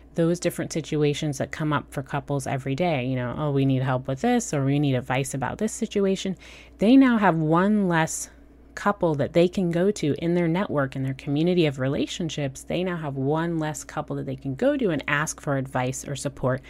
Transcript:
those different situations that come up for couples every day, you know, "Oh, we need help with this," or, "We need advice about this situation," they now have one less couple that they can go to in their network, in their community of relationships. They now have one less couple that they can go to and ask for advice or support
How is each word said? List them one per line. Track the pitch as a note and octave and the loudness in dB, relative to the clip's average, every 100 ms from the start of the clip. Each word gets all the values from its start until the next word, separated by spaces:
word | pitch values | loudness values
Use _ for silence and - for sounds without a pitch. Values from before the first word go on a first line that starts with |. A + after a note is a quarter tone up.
| - - | -8 0
those | E3 F3 | 2 2
different | E3+ - - | -2 -4 -6
situations | E3+ C#3+ D3+ D3 C#3+ D#3 C#3 | -6 -2 0 2 0 -2 -4
that | C#3 | -4
come | - D3+ | -4 -2
up | D3 - | -2 -4
for | - | -10
couples | C3+ C#3+ C#3 C#3+ C3 | -6 -6 -2 -4 -2
every | C3 C3+ | -4 -2
day, | C3+ F3 D3 B2 | -2 0 0 -2
you | C3 | -2
know, | B2 - | -4 -2
"Oh, | D3+ | 0
we | C#3 C3+ | 2 2
need | C3 | 2
help | B2+ B2+ C3+ | 0 -2 -2
with | C3+ | -2
this," | A#3 B3 - | 0 0 0
or, | D3 C3+ | 0 2
"We | C#3+ | 2
need | D3 B2+ | 2 0
advice | - C3 C3+ C#3 | 0 -2 -2 -4
about | A#2+ G3 | -4 -2
this | A3 | -4
situation," | - A3 G#3 G3 F#3+ F#3+ F3+ - - - - | -4 -4 0 0 0 -4 -6 -12 -20 -14 0
they | G3+ C4+ | 6 8
now | C4 A#3 | 8 6
have | G3 E3 | 4 4
one | D3+ E3 G3 G#3+ F#3+ | 4 4 4 2 2
less | E3 D#3+ - - - - - - | 2 0 -2 -10 -16 -20 -20 -18
couple | - G3+ G3+ E3+ D3 | -4 -2 2 2 2
that | A#2+ | 2
they | E3+ F3 | 4 4
can | - F3 | 2 0
go | E3+ F#3+ | 2 0
to | G#3 D3+ - | 0 0 0
in | E3+ | 0
their | F3 E3+ | 2 2
network, | F3 G#3 C#3+ C3+ C3+ | 0 0 0 -2 -2
in | |
their | C3 | -6
community | C3+ - C#3+ E3+ F3+ D#3 | -6 -2 0 2 4 2
of | C3+ | 0
relationships. | C3 C#3+ - - E3 - C#3 C3+ | -2 -2 -4 -4 -6 -4 -6 -6
They | - D#3+ | -6 -4
now | F#3 F3 | -2 -4
have | D3+ C#3 | -6 -4
one | C3+ D#3 E3+ E3 | 0 0 0 -2
less | D3+ D3+ | -4 -6
couple | - - D3 C#3+ | -8 -8 -6 -6
that | C3+ | -6
they | C3+ | -8
can | C#3 C3 | -6 -2
go | B3+ D4 | 0 2
to | G#3+ | 0
and | D3+ - | -2 0
ask | D3 D#3 - | 0 -2 -4
for | - C3+ | -2 -2
advice | C3 C3+ B2+ C3 - | -2 -2 -2 -4 -8
or | C#3 | -6
support | C#3 - C3 B2+ | -8 -2 -2 -2